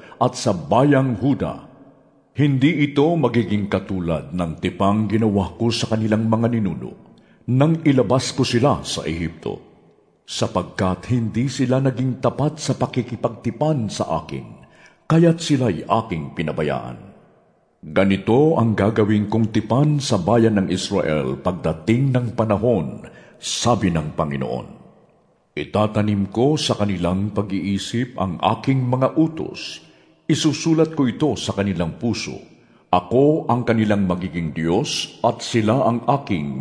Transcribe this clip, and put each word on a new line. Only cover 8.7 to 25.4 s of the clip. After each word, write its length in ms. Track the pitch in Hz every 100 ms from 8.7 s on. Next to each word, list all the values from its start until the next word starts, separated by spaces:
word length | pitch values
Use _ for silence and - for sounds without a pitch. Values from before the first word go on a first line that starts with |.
| 87
sa 240 | 71 -
Ehipto, 560 | 73 82 80 - - 50 - _ _ _ _ _
sapagkat 880 | - - 113 98 - - 92 92 -
hindi 400 | 123 113 110 135
sila 320 | - 123 127
naging 400 | 135 120 131 120
tapat 320 | 120 - 147 -
sa 240 | - 127
pakikipagtipan 1120 | 131 127 113 113 120 113 117 - 151 147 104
sa 320 | - - 80
akin, 220 | - 69 57 55 - - - _ -
kaya't 320 | 160 170 165
sila'y 400 | - 143 123 87
aking 480 | - 107 110 82 67
pinabayaan. 800 | - 78 82 73 65 58 62 98 - _ _ _ _ _ _
Ganito 720 | 82 78 98 95 110 117 156 165
ang 160 | 113
gagawin 560 | 104 101 110 104 107 104
kong 240 | 110 113
tipan 480 | 113 - 120 151 147
sa 160 | 131 104
bayan 480 | 85 117 113 104
ng 40 | 87
Israel 640 | 90 - 98 76 76 65 67
pagdating 720 | - 90 82 80 - 120 139 127
ng 120 | 120 -
panahon," 640 | 110 101 117 107 69 58 - - - -
sabi 560 | - - 117 110 98
ng 240 | 82 76 -
Panginoon. 520 | 78 69 62 62 53 - - _ _ _ _ _